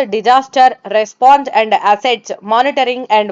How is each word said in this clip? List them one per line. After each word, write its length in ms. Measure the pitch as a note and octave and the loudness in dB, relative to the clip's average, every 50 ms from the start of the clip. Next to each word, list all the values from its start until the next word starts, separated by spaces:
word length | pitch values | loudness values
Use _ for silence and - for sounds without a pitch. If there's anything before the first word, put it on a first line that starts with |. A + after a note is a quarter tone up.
| C4+ G#3+ G3 | -2 -4 -4
Disaster 500 | A3 F#3+ A#3 B3 C4+ C4 - - C4 B3+ B3+ A#3 - - G3+ G3+ | -2 0 2 2 2 0 0 0 2 2 2 2 -2 -6 -4 -4
Response 520 | G#3+ A3 G#3 - - B3 C4 C#4 C#4+ C#4 C4+ - G#3+ | -2 -2 -4 -4 0 4 4 4 4 2 -2 -2 -2
and 140 | A3 A3 G#3 E3+ D#3+ G3+ | -2 0 0 0 0 0
Assets 380 | G#3 G3+ - B3+ A#3+ A3 - - G3+ - - G#3 | 0 0 0 -2 -4 -4 -4 -8 -12 -10 -6 -2
Monitoring 520 | A3 A#3 B3+ C#4+ C#4+ C#4 C4 A#3+ B3 B3+ B3+ - G#3+ G#3+ | 0 0 0 0 0 -2 -2 -2 -2 -6 -4 -2 0 0
and 120 | G#3 G3+ | 0 -2